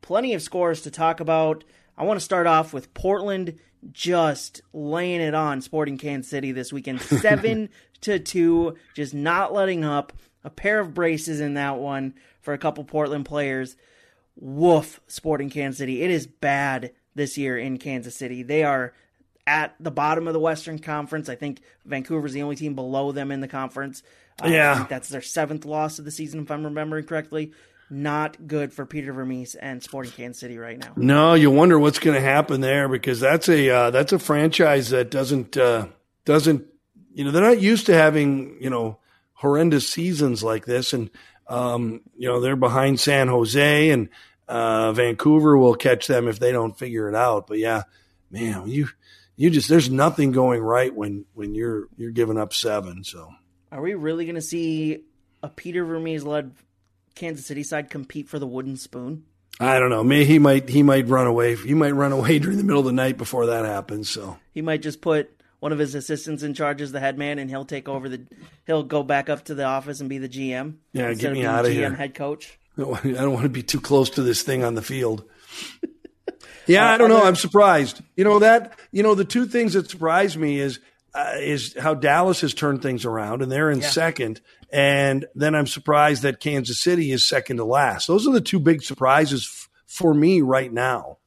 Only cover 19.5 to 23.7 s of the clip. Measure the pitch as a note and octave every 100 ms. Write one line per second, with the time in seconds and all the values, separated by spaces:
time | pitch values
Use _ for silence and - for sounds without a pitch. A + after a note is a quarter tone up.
19.5 | D3+ D3+ _ D#3+ C3+ D3+ D#3+ E3 D#3+ D#3+
20.5 | D#3 E3 D#3 D#3 D3+ C#3+ D#3 C#3 B2 D3
21.5 | C3 _ _ - C3+ C3 D#3+ D3 C3 D3
22.5 | C#3+ D3+ C3+ B2+ C3+ C#3+ C#3 C#3 C#3 C3+
23.5 | C#3 C3